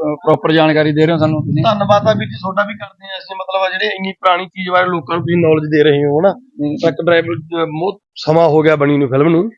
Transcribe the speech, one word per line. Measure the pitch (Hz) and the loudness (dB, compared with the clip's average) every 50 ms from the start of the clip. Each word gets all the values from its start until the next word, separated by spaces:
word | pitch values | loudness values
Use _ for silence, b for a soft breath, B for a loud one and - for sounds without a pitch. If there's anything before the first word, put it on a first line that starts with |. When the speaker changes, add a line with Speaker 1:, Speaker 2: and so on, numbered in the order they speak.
Speaker 1:
ਪ੍ਰੋਪਰ | 156 151 151 - - 156 151 143 160 160 | -6 -6 -6 -2 0 2 2 2 2 2
ਜਾਣਕਾਰੀ | 156 160 156 156 151 156 151 156 | 2 4 4 4 2 2 2 2
ਦੇ | 147 151 156 | 2 2 2
ਰਹੇ | 160 | 2
ਹੋ | 170 156 | 2 2
ਸਾਨੂੰ | 156 156 156 151 | 0 0 0 -2
ਤੁਸੀਂ। | - - - 151 - | -2 -2 0 0 0
Speaker 2:
ਧੰਨਵਾਦ | 226 208 202 202 190 208 202 208 220 | 0 0 0 2 2 2 2 2 2
ਆ | |
ਵੀਰ | 214 208 214 - | 0 0 -2 -8
ਜੀ | - - | -8 -10
ਤੁਹਾਡਾ | 180 190 175 202 | -8 -6 -4 -4
ਵੀ | 208 302 208 | -4 -4 -6
ਕਰਦੇ | 208 208 196 _ _ 190 | -14 -16 -18 _ _ -18
ਹਾਂ | 196 190 185 | -16 -16 -14
ਅਸੀਂ, | 180 185 190 | -14 -14 -14
ਮਤਲਬ | 190 185 185 190 190 | -12 -8 -6 -4 -2
ਆ | 190 185 | -2 -2
ਜਿਹੜੇ | 185 190 208 214 196 | -4 -4 -6 -6 -6
ਇੰਨੀ | 190 190 196 | -6 -8 -8
ਪੁਰਾਣੀ | 190 - - 185 175 175 185 | -6 -2 0 0 0 0 -2
ਚੀਜ਼ | 170 - 185 185 185 | -8 -10 -10 -6 -2
ਬਾਰੇ | 185 180 180 | 0 0 0
ਲੋਕਾਂ | 185 180 170 151 - 170 | 0 -2 -4 -4 -4 -6
ਨੂੰ | 175 170 | -4 -2
ਤੁਸੀਂ | 170 170 175 | 0 0 2
ਨੌਲੇਜ | 165 160 156 156 151 151 | 2 2 2 2 0 0
ਦੇ | 156 151 | 2 2
ਰਹੇ | 147 156 143 143 143 | 4 4 2 2 2
ਹੋ, | 143 143 151 | 0 0 2
ਹਨਾ। | 180 196 170 - - _ _ - | 0 0 0 -2 -10 _ _ -8
Speaker 1:
ਨਹੀਂ। | 147 147 151 - | -6 -6 -4 -2
Speaker 2:
ਟਰੱਕ | 170 165 - - 165 | -2 -2 -2 0 0
ਡਰਾਈਵਰ, | 170 170 165 165 165 170 | 2 2 2 0 -2 -6
ਅਹ, | 160 156 160 170 165 160 | -8 -8 -8 -6 -4 -4
ਬਹੁਤ | 151 151 156 175 202 196 - _ _ - | -4 -4 -4 -4 -6 -6 -8 _ _ -16
ਸਮਾਂ | - - 151 156 165 170 156 | -8 -2 2 2 4 4 4
ਹੋ | 147 156 | 4 4
ਗਿਆ | 151 160 156 | 4 4 2
ਬਣੀ | 147 143 143 147 139 | 2 2 2 2 0
ਨੂੰ | 143 120 | 0 0
ਫਿਲਮ | 131 135 147 170 | 2 2 2 4
ਨੂੰ। | 165 165 202 226 - | 2 2 0 -2 -6